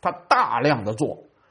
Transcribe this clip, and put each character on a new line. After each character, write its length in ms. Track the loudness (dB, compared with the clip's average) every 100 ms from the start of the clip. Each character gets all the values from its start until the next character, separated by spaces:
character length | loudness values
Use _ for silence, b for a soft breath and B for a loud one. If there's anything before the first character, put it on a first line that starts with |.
它 100 | -2
大 480 | -2 -4 -2 0 2
量 240 | 2 2
地 80 | 0
做。 320 | -2 -4 -4 -14 _ _